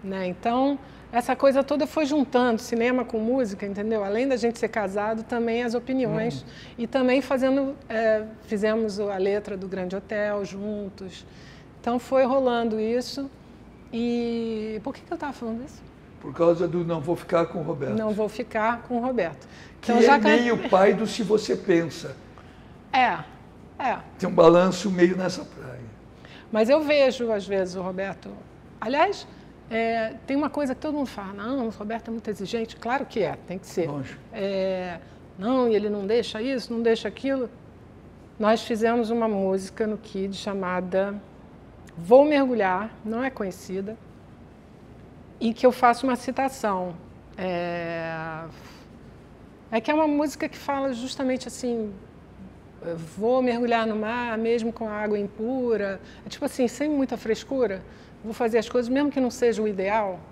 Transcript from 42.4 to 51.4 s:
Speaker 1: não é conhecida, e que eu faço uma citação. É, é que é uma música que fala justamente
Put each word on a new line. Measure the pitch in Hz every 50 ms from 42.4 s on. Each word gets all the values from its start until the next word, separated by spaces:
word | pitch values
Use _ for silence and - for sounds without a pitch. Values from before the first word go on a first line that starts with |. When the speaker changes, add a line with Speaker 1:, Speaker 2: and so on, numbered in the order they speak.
| 277 262 254 226 196 185 185 185 208 226 - - -
Speaker 1:
não | 214 220 226 254
é | 269
conhecida, | 254 - 220 190 175 - - - 185 190 196 202 220 - - - - - - - - - - - - - - - - - - - - - - - - - - - - -
e | 269 226 226
que | - -
eu | 254
faço | 240 - - 240 233 240 - 269
uma | 247
citação. | 240 - - 247 - 269 269 262 - - 214 196 185 185 180 170 175 - - - - - - - -
É, | 190 185 180 175 175 175 170 175 170 165 170 165 165 165 165 160 160 165 160 156 165 160 151 - - - - - - - - - - - - - - - - - - - - - - -
é | 233 226
que | 233 -
é | 302
uma | 302 320 302
música | 294 285 302 302 - - - 302
que | - -
fala | - - 285 277 269 277 254
justamente | 226 240 262 - - 277 254 254 254